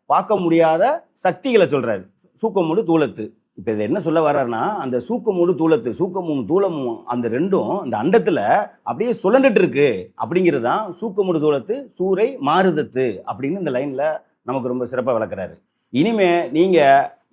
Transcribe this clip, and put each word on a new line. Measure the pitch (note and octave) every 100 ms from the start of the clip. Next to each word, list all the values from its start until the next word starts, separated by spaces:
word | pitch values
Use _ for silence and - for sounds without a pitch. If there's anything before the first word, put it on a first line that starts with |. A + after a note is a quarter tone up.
| -
பார்க்க | D#3 F#3 G3+
முடியாத | E3+ E3 D#3+ D#3+ A#3 D#4 -
சக்திகளை | - F#3 - C4+ A3+ D#3+
சொல்றாரு. | C#3 A#2 G2+ F#2+ _ _
சூக்கமொடு | - A3 F#3+ D#3+ F3
தூலத்து. | E3+ E3 C3+ G2 G#2+ _ _ -
இப்ப | F#2+
இது | G#2+
என்ன | G#2 F#3+
சொல்ல | D#3+ D#3+ D3+
வர்றாருன்னா, | D3 B2 A2+ D#3+ G#3
அந்த | C3 A#2+
சூக்கமொடு | A#2+ A#3 A3 F#3 F3 D#3+
தூலத்து, | D#3+ D3+ A#2+
சூக்கமும் | G#2 F#3 F#3+ E3+ C#3+ G2
தூலமும் | F3 G3 D#3 B2 A2+ -
அந்த | B2 A#2
ரெண்டும் | A#2 F#3+ F#3 A2 F#3
இந்த | C#3+ A2
அண்டத்துல | C#3 A3 E3+ C#3+ G#2 E3+ G3+ _
அப்படியே | - A#2+ A#3+ A3+
சுழண்டுட்டு | F#3+ B3+ C4+ G#3
இருக்கு | F3 C3 C#3+ G2 F#2 -
அப்படிங்கிறது | A2+ F3 F3 C#3+
தான் | A#2 F3+ G#3+
சூக்கமொடு | E3+ A3+ F#3+ F#3+ D#3+
தூலத்து | D3+ C#3+ B2 B3+ B3+ -
சூரை | F#3 F#3 A#3 C4+ C#3+
மாறுதத்து | F3 F#3+ D3+ - B2+ B2+ F#2+ -
அப்படின்னு | A2 C#3 G3
இந்த | D#3+
லைன்ல | B2 C#3+ C3 D3+ D#3 _ _
நமக்கு | - C3 B2
ரொம்ப | B2+ A#2+
சிறப்பா | B2+ B2 A2+
விளக்குறாரு. | G#2+ G2 F2 E2 _ _ _
இனிமே | A#2+ G3+ A3+ F#3 F3 D3
நீங்க | D3+ F#3+ E3+ C#3 C#3 C3 - _